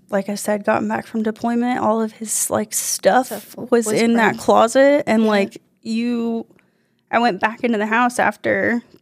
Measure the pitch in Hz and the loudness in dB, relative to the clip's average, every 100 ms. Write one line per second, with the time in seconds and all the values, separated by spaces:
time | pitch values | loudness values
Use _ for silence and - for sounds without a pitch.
0 | _ 202 196 202 - 208 208 226 214 220 | _ -4 -4 -6 -4 -2 0 -2 -2 -6
1 | - 226 220 220 233 233 247 247 214 226 | -6 -4 -4 -4 -4 -2 -2 -2 0 0
2 | 220 - 220 - - 220 208 - - - | -2 -8 -8 -6 -2 -4 -4 -6 -6 0
3 | 190 220 254 208 - - 233 240 214 202 | 2 2 0 -8 -14 -14 0 0 2 0
4 | 233 233 214 - - 208 226 262 277 285 | 2 4 2 0 2 4 4 6 6 4
5 | - 220 214 208 196 - - _ 226 226 | 2 2 4 2 0 -6 -20 _ -8 -4
6 | 240 240 233 226 - _ _ _ _ _ | -2 -4 -4 -6 -8 _ _ _ _ _
7 | _ 226 240 180 214 220 240 214 214 226 | _ 0 0 0 -4 -2 -2 0 0 0
8 | 247 247 190 - 226 196 202 240 - - | 0 2 -2 -2 -2 0 0 -2 -6 -20